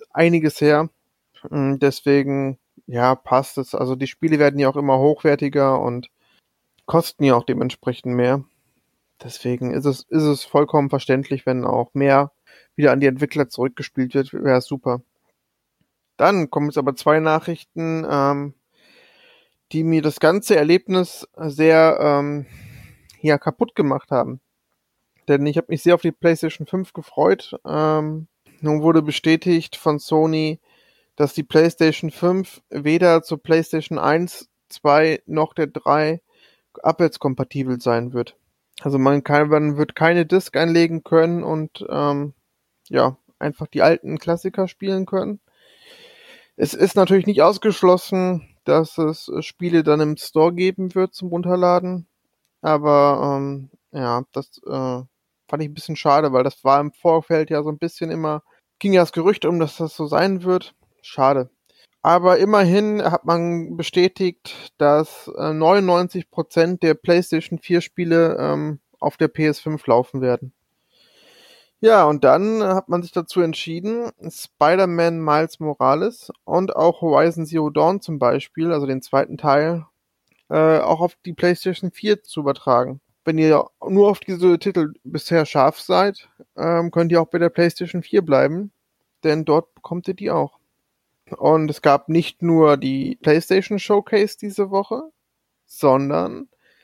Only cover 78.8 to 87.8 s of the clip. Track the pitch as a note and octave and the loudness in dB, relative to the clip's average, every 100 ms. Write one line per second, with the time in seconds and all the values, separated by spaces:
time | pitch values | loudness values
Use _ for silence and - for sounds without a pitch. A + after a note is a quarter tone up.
78.8 | C#3 C3 - C#3 - D3 D3+ C#3+ D#3 E3+ | -2 -6 -2 -2 -2 -2 0 2 2 -4
79.8 | D#3 _ _ _ _ _ - D#3 D#3+ D#3+ | -10 _ _ _ _ _ -4 2 2 2
80.8 | - E3 F3 _ F3+ E3 F3 F3 F#3 F3 | 2 0 -2 _ -14 -2 -2 0 -4 -6
81.8 | F3+ - G#3+ G#3 - - C#3+ C#3 - A#2+ | -8 -6 -2 -2 -4 -6 -4 -2 0 2
82.8 | B2+ C#3 _ _ - D#3+ D#3 D3+ - - | 0 -8 _ _ -4 2 4 4 0 -8
83.8 | - G3 G3+ G3 - F3+ F3+ F3 G3+ F#3 | -2 4 4 2 -6 0 2 2 0 -2
84.8 | D#3 - C3 D3 - E3+ D3+ D3 C3+ - | -4 -6 -10 -10 -2 0 0 2 2 0
85.8 | - F3+ G3+ G3 _ _ - - E3 E3+ | -2 0 0 -2 _ _ -20 -8 -2 -2
86.8 | E3+ E3+ E3+ E3+ D#3+ E3+ E3+ E3+ E3+ - | -2 -2 2 2 0 0 0 2 0 -2